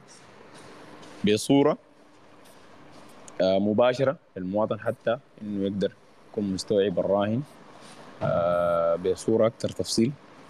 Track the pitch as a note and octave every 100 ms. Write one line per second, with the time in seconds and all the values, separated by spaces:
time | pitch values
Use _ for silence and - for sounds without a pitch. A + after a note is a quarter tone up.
0 | - - - - - - - - - -
1 | - - G2+ G#2+ - C#3 D3 - - -
2 | - - - - - - - - - -
3 | - - - - F#2+ G2 G#2 G#2+ B2 C3
4 | C3+ F3 _ F#2+ F#2 G2+ G#2+ G#2+ G#2+ A2
5 | A2+ B2+ - - G#2 G2+ G2 G2+ G2 -
6 | - - - A2 G2+ F#2+ - G2+ G2 F2
7 | F2+ G2+ G#2 A#2+ D3+ - - - - -
8 | - - G2+ F2 E2+ F2 F2 E2+ E2+ E2+
9 | F#2 F2+ - A2 A2 - G#2 - - -
10 | A#2+ C#3+ - -